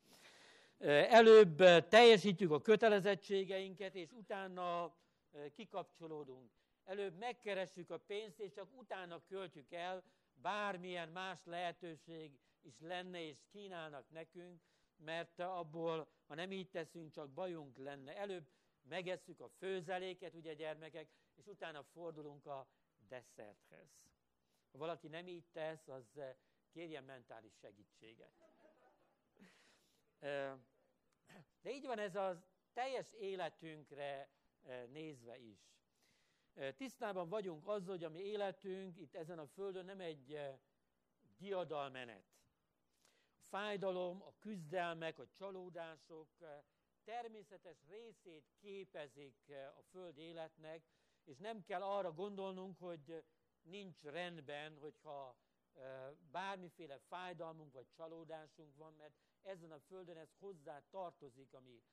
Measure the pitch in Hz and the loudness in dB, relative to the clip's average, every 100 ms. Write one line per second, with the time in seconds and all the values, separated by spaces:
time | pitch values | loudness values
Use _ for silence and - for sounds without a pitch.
0 | - - - - - - - - 165 147 | -20 -20 -20 -20 -20 -20 -20 -2 6 8
1 | 190 233 226 220 196 151 185 170 160 214 | 12 12 12 12 12 12 12 12 12 12
2 | 240 214 208 170 180 151 - 214 226 208 | 12 12 10 4 4 4 8 8 8 8
3 | 196 196 - 196 190 190 190 185 190 185 | 6 2 0 -2 0 -4 -6 -8 -10 -8
4 | - 247 196 202 190 185 175 175 170 - | -12 -12 -8 -8 -6 -6 -2 -2 -4 -8
5 | _ _ _ 147 147 - 208 190 165 - | _ _ _ -12 -12 -12 -10 -8 -10 -12
6 | 165 156 139 131 120 _ _ _ - 202 | -10 -10 -10 -14 -20 _ _ _ -10 -6
7 | 196 170 240 233 208 190 185 180 165 165 | -6 -6 -8 -6 -4 -4 -4 -8 -10 -10
8 | - 208 220 196 202 202 190 254 220 196 | -8 -8 -8 -10 -12 -12 -16 -16 -10 -8
9 | 175 165 - 190 185 151 127 170 180 185 | -8 -12 -10 -8 -8 -12 -12 -8 -6 -6
10 | - - _ - 151 208 202 185 180 175 | -10 -20 _ -8 -4 -2 -2 -4 -6 -6
11 | 160 180 190 175 170 170 175 160 175 151 | -6 -8 -8 -8 -8 -4 -4 -6 -12 -12
12 | - 165 156 135 _ _ 147 110 160 180 | -14 -12 -14 -16 _ _ -20 -16 -8 -8
13 | 185 175 160 135 - 208 202 175 156 143 | -6 -8 -10 -12 -20 -18 -14 -10 -10 -12
14 | - 160 165 175 180 170 _ _ _ - | -14 -14 -14 -14 -16 -18 _ _ _ -14
15 | 156 170 170 - 175 180 160 165 165 160 | -6 -6 -6 -6 -4 -4 -6 -2 0 -2
16 | 147 _ - 151 190 190 180 175 151 170 | -4 _ -12 -8 -6 -6 -6 -8 -8 -10
17 | 156 165 143 135 185 165 143 123 139 143 | -14 -12 -10 -6 -6 -6 -10 -12 -10 -10
18 | 135 196 208 180 147 _ _ _ 131 175 | -10 -8 -6 -8 -10 _ _ _ -10 -6
19 | 180 180 - 160 123 - 185 190 165 180 | -4 -6 -8 -16 -16 -10 -6 -4 -2 -4
20 | 185 180 170 165 160 156 156 151 160 160 | -4 -8 -12 -12 -12 -8 -8 -8 -12 -14
21 | 151 - _ - 202 190 170 151 131 160 | -16 -20 _ -20 -20 -12 -10 -10 -14 -12
22 | 170 151 147 143 147 139 127 _ _ _ | -10 -10 -12 -14 -10 -10 -12 _ _ _
23 | 104 127 113 - 107 98 - - 160 - | -16 -14 -14 -16 -16 -16 -20 -20 -20 -20
24 | - _ _ _ _ _ _ 135 160 160 | -20 _ _ _ _ _ _ -8 -8 -8
25 | 156 160 180 175 - 165 156 160 - 131 | -10 -14 -12 -14 -14 -8 -8 -8 -12 -16
26 | 113 147 135 127 _ _ _ 160 170 151 | -16 -14 -14 -14 _ _ _ -14 -12 -12
27 | 131 135 120 113 107 - 113 101 95 - | -14 -18 -18 -20 -20 -20 -20 -20 -20 -20
28 | 110 117 117 - - - - - - - | -20 -20 -20 -20 -20 -20 -20 -20 -20 -20
29 | _ _ _ - 185 - - - _ _ | _ _ _ -20 -20 -20 -20 -20 _ _
30 | _ - 143 143 139 135 120 _ _ _ | _ -10 -6 -4 -6 -8 -18 _ _ _
31 | _ _ - 196 - _ 180 277 269 220 | _ _ -20 -20 -20 _ -10 -8 -6 -6
32 | 208 196 190 175 - _ _ 233 269 240 | -4 -2 -4 -4 -12 _ _ -6 -4 -4
33 | 170 220 196 190 160 - 160 151 135 139 | -8 -8 -6 -4 -6 -8 -16 -16 -14 -10
34 | 143 139 139 _ _ _ 139 127 120 151 | -8 -8 -12 _ _ _ -14 -12 -12 -12
35 | 160 131 117 127 117 98 - - _ _ | -12 -12 -16 -18 -18 -20 -20 -20 _ _
36 | _ _ _ _ _ 180 135 131 262 - | _ _ _ _ _ -6 -6 -6 -10 -6
37 | 220 185 170 214 190 151 190 208 180 185 | -6 -4 -4 -4 -4 -6 -4 -4 -4 -6
38 | 165 160 202 214 196 - 196 190 190 175 | -8 -8 -6 -2 -4 -4 -8 -8 -10 -14
39 | 156 185 160 170 143 185 196 185 180 196 | -14 -12 -10 -10 -12 -10 -8 -8 -10 -10
40 | 170 151 127 147 139 135 _ _ _ _ | -8 -10 -10 -10 -10 -12 _ _ _ _
41 | _ _ - - 196 185 160 151 139 131 | _ _ -20 -14 -6 -4 -4 -4 -6 -8
42 | 120 98 - - _ _ _ _ _ _ | -12 -14 -20 -20 _ _ _ _ _ _
43 | - _ _ _ - 196 208 202 196 180 | -20 _ _ _ -10 -6 -4 -2 -2 0
44 | 180 185 156 - 208 202 147 185 175 165 | -2 -6 -14 -16 -10 -10 -6 -2 -2 -2
45 | 160 147 120 - 196 190 180 170 165 156 | -6 -8 -16 -14 -12 -12 -12 -12 -12 -14
46 | - 160 156 - 160 147 - _ _ _ | -18 -20 -20 -20 -20 -20 -20 _ _ _
47 | - 233 233 220 185 185 170 147 139 208 | -14 -10 -10 -14 -18 -20 -20 -20 -20 -20
48 | 233 185 185 156 - _ 202 196 185 175 | -20 -20 -20 -20 -20 _ -14 -14 -12 -12
49 | 143 135 143 - - 139 135 - - 185 | -12 -14 -20 -20 -18 -16 -16 -18 -20 -16
50 | 175 143 165 165 160 - 156 165 - _ | -14 -14 -14 -12 -14 -14 -16 -16 -18 _
51 | _ _ - 131 208 220 175 185 196 202 | _ _ -20 -14 -10 -10 -8 -6 -2 -2
52 | 180 156 208 196 190 185 190 175 175 165 | -4 -6 -8 -6 -8 -8 -12 -12 -12 -12
53 | 143 165 - _ _ _ 160 202 196 151 | -12 -14 -16 _ _ _ -16 -14 -14 -14
54 | 147 156 180 170 135 147 156 151 147 - | -10 -8 -8 -8 -12 -10 -10 -14 -16 -16
55 | 156 139 131 120 _ _ _ 160 135 131 | -14 -12 -12 -18 _ _ _ -18 -14 -12
56 | 131 170 165 170 196 196 175 - 156 135 | -14 -16 -12 -8 -8 -8 -12 -16 -16 -16
57 | - 180 180 165 165 160 151 131 - - | -12 -10 -10 -10 -12 -12 -18 -20 -20 -16
58 | 165 165 160 160 151 - 151 139 156 156 | -14 -14 -14 -14 -16 -20 -20 -20 -20 -20
59 | 151 - _ _ 196 190 165 151 - 185 | -20 -20 _ _ -14 -14 -14 -20 -18 -16
60 | 175 160 156 - 202 170 143 147 - 190 | -16 -16 -20 -18 -18 -16 -14 -16 -14 -12
61 | 175 - 143 123 131 135 127 117 _ | -12 -12 -20 -20 -20 -20 -20 -20 _